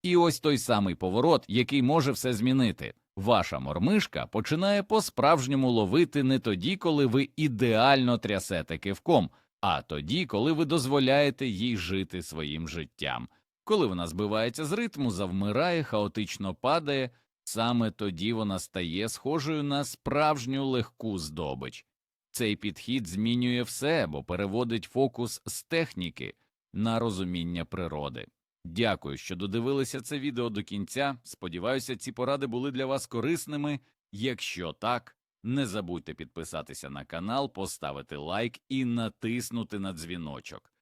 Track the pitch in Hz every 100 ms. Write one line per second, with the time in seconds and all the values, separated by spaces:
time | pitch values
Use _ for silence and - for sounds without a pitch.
0 | 180 175 170 135 156 131 - 107 98 82
1 | 92 104 156 151 - 113 123 139 123 160
2 | 139 120 127 110 123 135 117 - - -
3 | _ - 98 110 85 67 67 78 123 208
4 | - 69 62 110 - 160 196 202 196 220
5 | - - 143 160 127 139 127 117 98 135
6 | 165 143 131 135 117 95 113 190 170 147
7 | 135 127 139 - 151 110 123 110 131 139
8 | 123 120 101 98 - 90 76 80 98 98
9 | - 151 82 _ _ _ 98 73 - 76
10 | 76 156 151 101 139 156 156 160 127 143
11 | 131 139 143 135 131 95 123 107 85 98
12 | 90 90 82 78 76 78 82 85 76 -
13 | 69 62 62 _ _ _ - 214 123 90
14 | 85 85 104 107 117 120 151 214 233 147
15 | 127 90 95 95 101 107 175 170 147 107
16 | 104 - 101 - 98 - 127 165 143 139
17 | 127 _ _ _ - 110 113 120 113 -
18 | 101 82 104 113 104 92 - 92 85 87
19 | 110 - 135 156 139 156 143 139 135 -
20 | - 143 151 147 120 135 135 127 110 _
21 | 113 95 76 76 76 65 65 - _ _
22 | _ _ _ - 113 104 104 - - 131
23 | 92 92 110 120 123 123 117 - 143 165
24 | 90 73 - 90 101 107 123 117 - 123
25 | 135 117 120 - - - - 165 165 -
26 | 85 - 57 - _ _ _ 90 113 113
27 | 117 92 90 87 85 85 82 87 85 76
28 | 71 60 - _ _ _ 87 87 117 95
29 | 71 69 - 90 101 113 120 139 131 131
30 | 110 147 143 120 117 104 104 104 95 131
31 | 139 123 - - 90 85 104 135 123 123
32 | 131 117 123 139 135 120 139 127 131 135
33 | - 117 131 170 - 147 147 143 _ _
34 | _ 98 127 117 - 92 85 - 110 120
35 | - _ _ _ 110 135 123 101 87 87
36 | 76 76 76 - 78 78 73 67 69 69
37 | 73 82 95 131 139 - 95 - 73 69
38 | 65 71 76 98 117 - _ 131 127 120
39 | 113 - 113 120 110 117 104 104 98 82
40 | 82 90 78 67 - 50 _ _